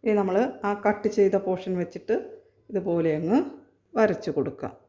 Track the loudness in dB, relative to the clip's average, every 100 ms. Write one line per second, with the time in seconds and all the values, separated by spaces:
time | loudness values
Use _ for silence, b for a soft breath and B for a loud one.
0 | 2 2 2 2 0 -2 -4 0 0 0
1 | -2 4 4 4 0 -4 -2 -2 -2 -8
2 | -2 -2 -2 -16 _ _ _ -6 -2 0
3 | 2 0 2 2 2 -6 -20 _ _ 0
4 | 2 2 -4 -2 -2 -4 -12 -12